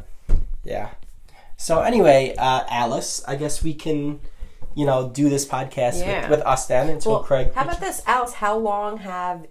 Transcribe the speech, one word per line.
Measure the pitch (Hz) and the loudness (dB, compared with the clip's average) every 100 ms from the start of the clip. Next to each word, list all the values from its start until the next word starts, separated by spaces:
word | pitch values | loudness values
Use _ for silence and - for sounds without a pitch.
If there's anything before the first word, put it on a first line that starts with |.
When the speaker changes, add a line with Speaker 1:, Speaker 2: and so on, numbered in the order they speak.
| - - - | -6 -8 4
Speaker 1:
uh, | - - - - | 6 6 -2 -4
yeah. | 101 101 - - - - - - - | -6 -6 -8 -14 -16 -20 -20 -14 -6
So | - 160 | 0 2
anyway, | 220 233 170 135 131 - | 4 4 6 6 2 0
uh, | 131 131 - | 0 0 -2
Alice, | 120 117 139 - - - | -2 -2 -2 -6 -8 -8
I | 139 | -6
guess | 151 - | -2 0
we | 160 143 | 0 -2
can, | 160 151 147 147 - - - - - | -2 -2 -2 -6 -8 -8 -10 -6 -4
you | 147 | 0
know, | 135 131 131 | 0 0 0
do | 123 147 | 0 2
this | 139 - | 2 -2
podcast | 131 135 - 123 - | -6 -6 -2 0 2
Speaker 2:
Yeah. | 190 190 - | 0 -2 2
Speaker 1:
with, | 151 | 2
with | - | 2
us | 131 - | 0 2
then | 127 147 | 2 4
until | 156 220 | 4 4
Speaker 2:
Well, | 214 | 2
Speaker 1:
Craig | - 135 131 | 2 4 4
Speaker 2:
how | 262 302 | 4 0
about | 339 | -4
this, | 381 - - | -6 -4 0
Alice? | 254 240 | 0 -2
How | - 208 214 | -4 -2 0
long | 226 202 208 214 | -2 -2 -4 -8
have | 190 180 180 175 151 | -10 -6 -6 -6 -10